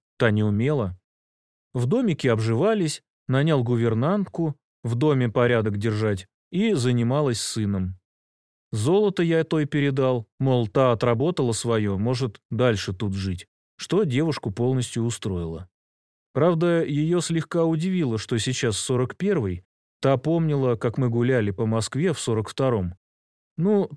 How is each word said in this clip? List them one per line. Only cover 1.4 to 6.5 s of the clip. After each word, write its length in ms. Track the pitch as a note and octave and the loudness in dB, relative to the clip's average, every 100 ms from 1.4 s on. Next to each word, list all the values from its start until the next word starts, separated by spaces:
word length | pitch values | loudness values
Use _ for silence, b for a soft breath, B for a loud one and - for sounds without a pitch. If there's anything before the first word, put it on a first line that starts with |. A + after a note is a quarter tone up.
| _ _ _ | _ _ _
В 120 | B2+ B2 | -4 0
домике 460 | A3+ A#3 D3+ B2+ | 2 0 0 2
обживались, 720 | A2 A2 A2+ G3 A3 D#3+ - _ _ - | 2 2 2 2 2 -2 -4 _ _ -2
нанял 360 | C3 D#3 C#3+ | 0 2 2
гувернантку, 920 | A#2+ A#2+ A#2 A2 C#3+ G#3 F#3 - E3 C#3+ _ _ | 2 2 2 0 0 -2 -4 -4 -4 -6 _ _
в 120 | A#2 A#2 | -4 0
доме 340 | D3+ C3+ B2 | 2 2 2
порядок 480 | B2+ A#2+ A#2 G#2+ G2+ | 2 4 4 0 -2
держать, 500 | A2+ G#2 A2 G2 - _ _ | -2 0 0 -2 -6 _ _